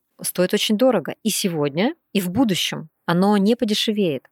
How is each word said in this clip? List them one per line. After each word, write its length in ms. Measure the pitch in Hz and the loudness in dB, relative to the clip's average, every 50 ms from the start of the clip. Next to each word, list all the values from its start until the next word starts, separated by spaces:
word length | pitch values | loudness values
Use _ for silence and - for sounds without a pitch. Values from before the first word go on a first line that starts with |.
| _ _ _ - | _ _ _ -14
стоит 320 | - - - - 180 180 - | -12 -8 -2 -2 0 0 0
очень 240 | 202 - - 220 | 0 0 0 2
дорого 380 | 202 254 262 247 190 143 - - _ | 2 4 4 2 2 -2 -4 -8 _
и 80 | - 220 | -4 -4
сегодня, 640 | - - - 196 170 156 147 147 135 156 196 254 339 _ _ _ - | -2 -2 -2 -2 -2 0 -2 -2 0 0 0 0 -2 _ _ _ -4
и 80 | 202 | -2
в 80 | 185 180 | -2 -2
будущем. 600 | 175 226 269 220 180 165 - - - 143 156 156 _ _ - | 0 0 2 2 2 -2 -2 -4 -6 -8 -12 -14 _ _ -4
Оно 320 | - 170 175 190 202 208 | -2 2 2 4 4 4
не 180 | 208 190 208 240 | 4 4 2 2
подешевеет. 680 | - 254 208 214 - - - 214 208 202 170 143 123 _ _ | 0 0 -2 -2 -2 -2 -2 -2 0 0 0 -2 -4 _ _